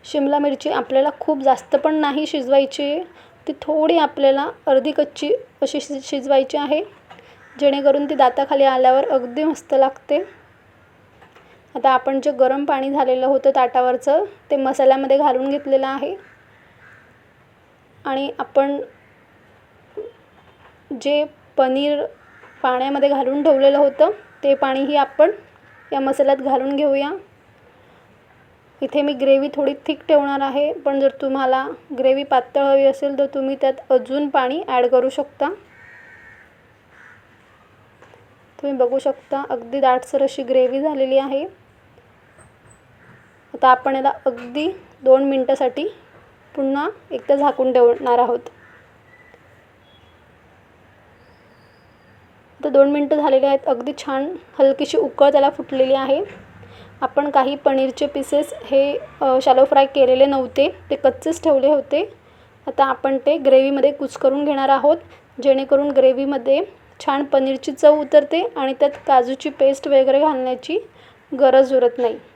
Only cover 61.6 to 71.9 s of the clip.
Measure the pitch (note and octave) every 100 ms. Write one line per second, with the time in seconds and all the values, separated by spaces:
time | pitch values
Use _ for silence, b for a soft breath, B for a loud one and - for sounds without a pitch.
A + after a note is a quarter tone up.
61.6 | C4+ D4 C#4 D4 G#4 - b b b b
62.6 | - B3+ C4+ C4 C4+ C4+ C#4+ D#4+ C#4 C4
63.6 | C4+ C#4 C#5+ C#5+ C4+ - C4+ C#4 D4 C#4
64.6 | C4+ C4+ D4 E4+ - b b - C#4 C4+
65.6 | C4+ C#4 D4 C4+ C4 B3+ C#4 C#4 A#3+ C#4+
66.6 | G4+ - _ _ - C#4 C#4+ C4+ C4 C4
67.6 | - C4+ D4+ D4+ D4 D4+ D4 E4 A4+ -
68.6 | C4 C4 C#4+ D4 - C4+ A#3+ C4+ D4+ C#4+
69.6 | C4+ C4+ D4+ C#4 C4+ C#4 D#4 C4 B3+ B3+
70.6 | - F4+ - b b b _ C4 C4 C4
71.6 | C4 C4 B3